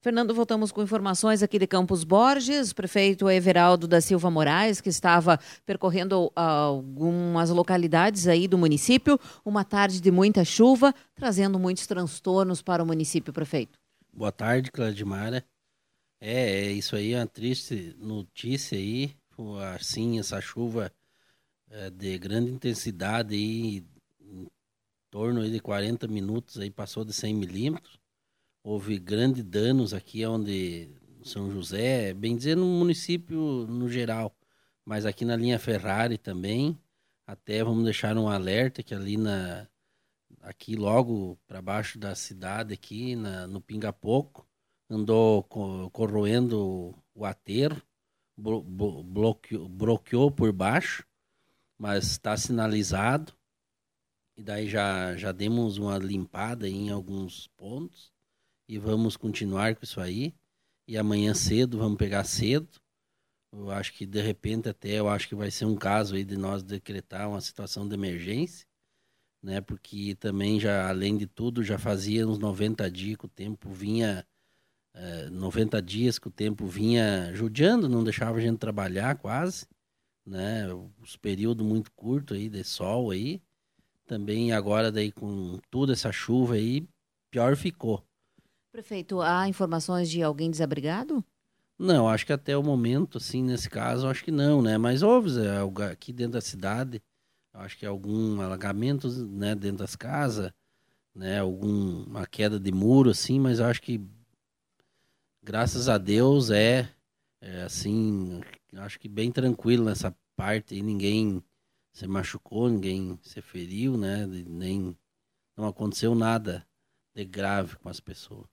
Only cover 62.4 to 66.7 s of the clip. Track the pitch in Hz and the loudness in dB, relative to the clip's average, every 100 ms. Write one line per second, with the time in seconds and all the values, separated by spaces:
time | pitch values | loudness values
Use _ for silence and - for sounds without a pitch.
62.4 | 107 139 160 _ _ _ _ _ _ _ | 0 0 -2 _ _ _ _ _ _ _
63.4 | _ 104 101 98 101 - 98 104 104 101 | _ -14 -8 -6 -8 -10 -8 -4 -2 -4
64.4 | 104 113 113 101 101 104 104 101 - 101 | -4 -4 -6 -8 -6 -2 0 -2 -4 -6
65.4 | 101 - 107 107 98 104 104 98 98 98 | -6 -4 -2 -2 0 0 0 -4 -6 -6
66.4 | 95 98 92 | -4 -6 -8